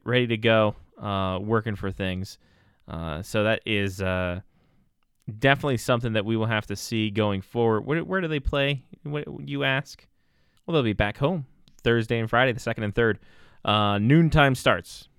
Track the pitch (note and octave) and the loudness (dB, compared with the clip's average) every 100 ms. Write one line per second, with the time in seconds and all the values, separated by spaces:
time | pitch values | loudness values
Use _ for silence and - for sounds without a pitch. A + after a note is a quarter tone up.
0 | - B2 A#2+ A2+ A2+ A2 G#2+ - - - | -2 0 0 2 4 4 4 0 -12 -12
1 | G#2 G2 F#2+ F#2 G#2 A2+ A2 G2+ G2 F#2 | -6 -2 -2 -4 -2 -2 -2 -6 -6 -6
2 | F#2+ F#2 F#2+ - _ _ _ _ - D#2+ | -4 -4 -8 -14 _ _ _ _ -14 -10
3 | E2 D2+ F#2+ A2 G#2 A2+ - G#2 G2 F#2 | -8 -8 -4 0 0 0 -2 -2 -2 -2
4 | F#2+ F#2 F2+ F2+ - _ _ _ _ _ | -2 -2 -2 -6 -10 _ _ _ _ _
5 | _ _ - A2 C3+ C3+ D3 A#2+ - B2 | _ _ -16 0 2 2 0 -2 0 0
6 | A#2+ A2 G2+ A2+ A2 A2 - G2+ - A2+ | 0 -2 0 0 0 -2 -4 -8 -6 -4
7 | G#2+ G2+ G#2+ G2 - A#2+ A2+ G#2+ G#2+ D#3+ | -2 0 0 -2 -4 0 2 2 0 -4
8 | E3 F#3+ E3+ D3+ - C#3+ C#3 C#3 - - | -4 -4 -4 -4 -2 -2 0 -2 -8 -16
9 | D3 D3 - - C#3+ C#3+ C#3 C3+ - - | -10 -8 -8 -12 -8 -4 0 -2 -4 -12
10 | _ _ _ _ _ _ - E3 A#2+ G2 | _ _ _ _ _ _ -2 2 2 2
11 | G#2 - C#3 F3+ C3+ _ _ - A#2+ A#2 | -2 0 -2 -2 -6 _ _ -4 2 2
12 | A2 A#2 A2 A#2 C3 A#2 - A2+ G#2+ G2 | 2 -2 0 2 2 0 -4 -4 -2 2
13 | A#2 G2+ - - - - - G#2 G#2 G2+ | 2 0 -6 -20 -20 -8 0 2 2 2
14 | G#2+ D3+ E3 D3 C#3 B2+ C3+ F#2+ - - | 6 6 6 6 4 4 2 2 -2 -18
15 | - | -20